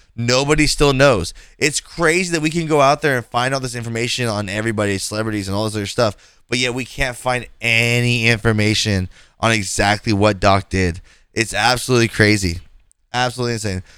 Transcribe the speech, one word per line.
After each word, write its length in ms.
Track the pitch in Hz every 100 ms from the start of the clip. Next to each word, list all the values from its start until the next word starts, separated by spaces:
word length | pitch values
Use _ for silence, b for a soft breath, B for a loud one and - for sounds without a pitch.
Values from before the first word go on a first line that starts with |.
| b
Nobody 540 | - 120 127 143 151 143
still 240 | - 147
knows. 420 | 135 139 107 82 b b -
It's 220 | 151 -
crazy 540 | - - 170 175 180
that 80 | 170
we 80 | 156
can 180 | 165 160
go 140 | 151
out 200 | 135 147
there 140 | 156 127
and 100 | 113
find 280 | 120 127
all 80 | 135
this 140 | 127 120
information 520 | 117 113 120 - 120
on 220 | 104 101
everybody, 480 | 101 113 107 104 98
celebrities, 500 | - 107 110 107 95
and 80 | 98
all 80 |
this 120 | 110 107
other 100 | 101
stuff, 580 | - 113 - - _ _
but 80 | 123
yet 160 | 127
we 100 | 123
can't 320 | 120 - 135 120
find 320 | 127 123 113 -
any 680 | 117 113 117 120 120 120 113
information 800 | 113 117 107 107 110 110 98 92 b b _
on 140 | 113
exactly 580 | 113 92 - 101 104 -
what 300 | 101 107 98
Doc 260 | 101 98 -
did. 320 | 95 92 85 b b b
It's 200 | - 110
absolutely 560 | 98 113 123 - 123 117
crazy. 500 | - 107 107 92 87 - - _ _ _
Absolutely 400 | 123 123 120 120
insane. 300 | 117 107 92 b